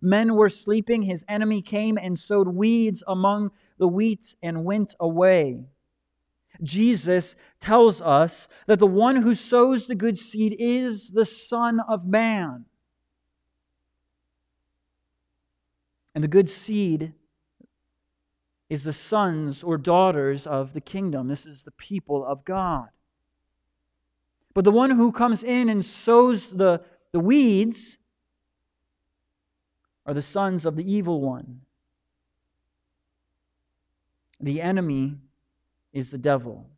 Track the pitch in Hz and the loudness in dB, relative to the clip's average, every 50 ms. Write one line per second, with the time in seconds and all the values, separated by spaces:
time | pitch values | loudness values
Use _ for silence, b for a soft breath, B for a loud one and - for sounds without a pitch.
0 | - 180 196 208 226 226 226 214 214 196 196 - - 208 208 220 208 - 233 226 | 0 2 2 2 2 2 4 4 4 2 2 -4 -4 -2 -2 -2 0 -2 -2 -2
1 | 202 190 180 165 - - 208 208 214 214 214 202 185 - 214 208 214 220 220 208 | -2 -4 -6 -8 -8 -8 -6 -4 -2 -2 -2 -4 -4 -6 -6 -4 -2 -2 -2 -4
2 | 175 185 180 165 - - 208 202 196 180 180 180 208 226 233 233 226 220 196 - | -4 -6 -8 -8 -4 -2 0 0 2 0 0 0 0 2 2 2 2 0 -2 -6
3 | - - 190 185 190 196 202 208 208 196 - _ _ _ _ _ 190 180 175 190 | -6 -6 -4 0 0 0 0 0 -4 -6 -8 _ _ _ _ _ 0 0 2 0
4 | 220 226 214 - - - _ _ - 170 165 165 165 180 202 214 202 - - _ | 0 -2 -2 -4 -10 -20 _ _ -10 -8 -8 -6 -4 -4 -2 -4 -4 -6 -6 _
5 | 175 165 165 170 185 190 185 175 151 135 123 123 127 135 _ _ _ _ _ _ | -4 -2 0 2 4 4 4 4 2 -2 -6 -10 -14 -20 _ _ _ _ _ _
6 | _ _ _ _ _ _ _ _ _ b b b 165 135 151 196 220 240 240 170 | _ _ _ _ _ _ _ _ _ b b b -12 -6 -2 0 2 2 2 0
7 | 139 170 180 180 170 - - b b b b b - 202 220 240 233 226 175 - | 0 0 0 0 0 -4 -14 b b b b b -2 2 6 6 8 6 6 2
8 | 170 165 143 143 160 170 - - - b b b b b 214 180 208 190 185 202 | 0 2 4 4 4 2 0 -10 -20 b b b b b 4 4 4 4 4 4
9 | 226 254 269 262 220 233 233 - - - 247 240 240 262 262 240 - - 247 180 | 2 4 2 2 2 2 0 0 -2 0 4 4 4 4 4 0 -2 -6 -6 -2
10 | 202 233 208 175 - - - 214 214 214 208 - 233 240 240 254 254 247 220 202 | -2 -2 -2 -4 -8 -10 -4 -2 -2 -2 -2 -2 -2 0 0 0 -2 -4 -6 -8
11 | - - 185 220 220 214 - - - - 240 233 233 233 233 226 214 - 220 196 | -12 -4 0 0 0 0 -2 -14 -10 -8 -4 -2 0 0 0 -2 -2 -2 -4 -4
12 | 175 185 190 214 226 226 220 202 175 151 127 123 117 _ _ _ _ _ _ _ | -2 -2 0 0 0 0 -2 -4 -6 -8 -10 -14 -18 _ _ _ _ _ _ _
13 | _ _ _ _ _ _ _ _ _ _ _ _ _ _ _ _ _ _ _ _ | _ _ _ _ _ _ _ _ _ _ _ _ _ _ _ _ _ _ _ _
14 | _ _ _ _ _ _ _ _ _ _ _ _ _ _ _ _ _ _ _ _ | _ _ _ _ _ _ _ _ _ _ _ _ _ _ _ _ _ _ _ _
15 | _ _ _ _ _ _ _ _ _ _ _ _ _ _ _ _ _ _ _ _ | _ _ _ _ _ _ _ _ _ _ _ _ _ _ _ _ _ _ _ _
16 | _ _ _ 151 151 151 156 196 196 - - - - - 214 208 202 175 160 151 | _ _ _ -4 -4 4 4 4 4 4 -2 -12 -10 -6 -4 -2 0 0 -2 -4
17 | 156 160 156 _ _ _ _ _ _ _ _ _ _ _ _ _ _ _ _ _ | -4 -10 -14 _ _ _ _ _ _ _ _ _ _ _ _ _ _ _ _ _
18 | _ _ _ _ _ _ _ _ _ _ _ _ _ _ 160 147 135 156 143 - | _ _ _ _ _ _ _ _ _ _ _ _ _ _ -10 -8 -8 -10 -10 -10
19 | - - 220 214 202 180 160 156 156 147 139 - - 175 165 160 131 180 170 180 | -8 -4 -2 -2 0 -2 -2 -4 -6 -8 -8 -8 -6 -6 -6 -4 0 0 2 4
20 | 190 190 165 147 135 139 139 143 - 156 143 135 135 131 - 156 - - - 190 | 4 2 2 0 -2 -2 -4 -4 -6 -6 -6 -6 -6 -6 -10 -14 -14 -12 -10 -8
21 | 196 180 147 135 123 127 143 143 - 160 147 139 - 147 _ _ - - 202 190 | -6 -6 -6 -6 -6 -6 -8 -10 -12 -20 -20 -20 -20 -20 _ _ -14 -10 -10 -10
22 | - - 147 139 135 131 143 139 _ - 185 190 185 180 160 135 117 107 _ _ | -6 -4 -4 -4 -4 -6 -8 -8 _ -8 -6 -4 -4 -2 -4 -4 -6 -10 _ _
23 | _ _ _ _ _ _ _ _ _ _ _ _ _ _ _ _ _ _ _ _ | _ _ _ _ _ _ _ _ _ _ _ _ _ _ _ _ _ _ _ _
24 | _ _ _ _ _ _ _ _ _ _ _ 196 180 202 208 233 254 269 262 233 | _ _ _ _ _ _ _ _ _ _ _ 2 4 4 6 6 4 4 4 4
25 | 233 240 - - 240 247 226 - 226 247 247 247 247 226 214 202 185 - - - | 4 2 2 0 0 0 0 -2 -2 -2 -2 0 0 0 0 -2 -4 -6 -12 -6
26 | - 220 233 240 247 254 240 202 - - 185 185 196 185 175 170 b b b b | 0 4 6 6 6 6 2 -2 -6 -10 -2 2 2 2 2 2 b b b b
27 | b _ - 170 170 196 262 294 269 233 202 190 214 226 226 - - - - _ | b _ -4 -2 2 4 4 4 4 4 4 2 0 0 -4 -8 -16 -20 -20 _
28 | _ _ _ _ _ _ _ _ _ _ _ _ _ _ _ _ _ _ _ _ | _ _ _ _ _ _ _ _ _ _ _ _ _ _ _ _ _ _ _ _
29 | _ _ _ _ _ _ _ _ _ _ _ _ _ _ _ _ _ _ _ _ | _ _ _ _ _ _ _ _ _ _ _ _ _ _ _ _ _ _ _ _
30 | _ 143 143 147 143 - - 196 196 190 185 175 151 165 147 156 175 190 202 208 | _ -8 -6 -6 -8 -6 -4 -4 -2 -2 -4 -4 -4 -4 -6 -4 -4 -2 -2 -2
31 | 190 175 170 147 139 135 127 123 - 127 123 127 131 _ _ _ _ _ _ _ | -2 -2 -4 -4 -4 -6 -6 -8 -14 -18 -20 -20 _ _ _ _ _ _ _ _
32 | _ _ _ _ _ _ _ _ _ _ _ _ _ _ _ _ _ _ _ _ | _ _ _ _ _ _ _ _ _ _ _ _ _ _ _ _ _ _ _ _
33 | _ _ _ _ _ _ _ _ _ _ _ _ _ _ _ _ _ _ _ _ | _ _ _ _ _ _ _ _ _ _ _ _ _ _ _ _ _ _ _ _
34 | _ _ _ _ _ _ _ _ - 139 143 160 170 180 190 190 180 156 139 135 | _ _ _ _ _ _ _ _ -8 -6 -6 -4 -4 -4 -4 -2 -2 -4 -4 -4
35 | 135 139 147 139 _ _ _ _ _ _ _ _ _ _ _ _ _ _ _ 139 | -4 -6 -8 -12 _ _ _ _ _ _ _ _ _ _ _ _ _ _ _ -10
36 | 127 120 139 127 120 147 143 131 120 120 107 101 110 - _ | -10 -10 -12 -4 -2 -2 -2 -2 -4 -10 -16 -18 -20 -20 _